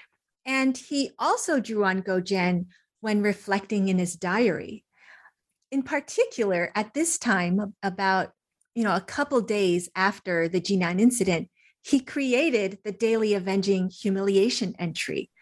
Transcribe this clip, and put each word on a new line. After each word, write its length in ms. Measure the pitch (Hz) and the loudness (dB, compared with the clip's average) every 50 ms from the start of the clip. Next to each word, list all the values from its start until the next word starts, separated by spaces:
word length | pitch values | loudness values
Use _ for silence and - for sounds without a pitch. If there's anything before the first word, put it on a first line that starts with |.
| - _ _ _ _ _ _ _ - | -20 _ _ _ _ _ _ _ -8
And 320 | 262 262 269 262 262 254 - | -4 -2 0 2 0 0 -2
he 340 | - - 294 285 277 - - - | -4 -4 -2 -2 -2 -2 -4 -2
also 400 | 240 302 440 494 - - 320 269 | 0 0 0 0 0 0 0 0
drew 240 | 208 - 226 208 208 | 0 0 0 0 2
on 160 | 190 185 190 | 2 0 0
Gou 220 | 185 196 185 185 | -2 -2 -2 -2
Jian 460 | 180 185 196 190 180 180 180 175 180 - - _ _ _ _ _ | 0 0 0 0 2 2 2 0 -2 -4 -12 _ _ _ _ _
when 200 | - 220 214 208 | -4 -2 0 2
reflecting 680 | 202 208 202 202 - - 196 196 196 - 220 202 190 190 | 2 2 0 -2 -2 -2 -2 -2 -2 -2 -2 0 2 2
in 100 | 190 180 | 2 2
his 160 | 180 180 - | 0 0 -4
diary. 680 | 170 - 180 185 220 247 214 160 - - - 220 214 - _ _ _ _ - - - - - _ _ _ _ _ _ _ - | -4 -4 -2 0 2 2 2 0 0 -4 -10 -14 -16 -16 _ _ _ _ -20 -20 -20 -20 -20 _ _ _ _ _ _ _ -6
In 120 | - 277 262 | -4 -4 -2
particular, 880 | 269 294 285 285 - - - 494 - - - 220 202 185 170 175 - - | -2 -2 -4 -4 -2 0 0 0 0 0 -2 0 0 0 0 0 -2 -2
at 200 | 208 214 220 - | -4 -4 -4 -2
this 240 | 277 330 330 - - | -2 -2 -2 -2 -2
time, 560 | - 240 208 185 175 175 180 196 208 202 - _ - | 0 0 0 2 2 2 0 0 0 -2 -6 _ -6
about, 480 | 196 185 185 196 190 190 190 175 - - _ _ _ _ _ _ _ - | -6 -4 -2 0 2 2 2 0 -2 -6 _ _ _ _ _ _ _ -4
you 80 | 233 226 | -2 0
know, 120 | 208 180 | 2 0
a 60 | 180 | 0
couple 400 | 180 - - - 285 285 285 247 | -2 -4 -4 -4 -2 0 0 0
days 480 | 196 - 214 208 196 180 175 175 175 - - | 0 0 0 2 2 2 2 0 -2 -4 -2
after 540 | 185 190 196 208 - - 190 175 170 165 165 | 0 0 0 0 -2 -4 -4 -2 0 0 0
the 140 | 175 180 | 0 -2
Jinan 400 | 175 - 202 190 180 170 175 185 | -2 0 0 0 0 0 2 4
incident, 480 | 220 247 247 - - 190 175 165 180 - _ _ _ _ _ _ | 4 4 4 4 2 0 0 0 -2 -6 _ _ _ _ _ _
he 180 | - - - 269 | -4 0 0 0
created 800 | 262 - - 294 277 262 247 247 311 330 254 220 202 190 196 196 - | 0 0 -6 -4 -2 0 2 2 2 2 2 2 0 -2 -4 -8 -10
the 60 | 214 | -10
daily 420 | 190 196 226 220 226 220 220 214 202 | -6 -2 0 0 2 2 2 2 0
avenging 560 | 196 180 190 190 196 190 196 196 185 185 190 | 0 0 0 0 0 2 2 2 2 0 -2
humiliation 840 | - - - 208 190 190 196 196 196 196 196 240 247 - 240 185 - - | -4 -4 -2 -2 0 0 2 2 4 4 4 2 2 -2 -4 -4 -6 -6
entry, 500 | 175 170 151 - - - - - - - _ _ | -6 -6 -6 -6 -8 -6 -6 -8 -8 -10 _ _